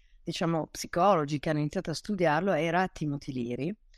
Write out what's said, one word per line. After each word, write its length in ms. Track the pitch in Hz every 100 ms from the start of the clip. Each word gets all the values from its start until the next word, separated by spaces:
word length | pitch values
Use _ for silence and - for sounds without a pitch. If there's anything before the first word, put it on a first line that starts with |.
| _ -
diciamo, 460 | - - 165 165 -
psicologi 720 | - - 170 190 180 147 147
che 120 | 165
hanno 80 | 151
iniziato 320 | 147 196 170
a 40 |
studiarlo 580 | 151 - 202 165 147 196
era 360 | 156 165 170 185
Timothy 460 | - 151 143 -
Leary, 420 | 127 120 120 151 214 _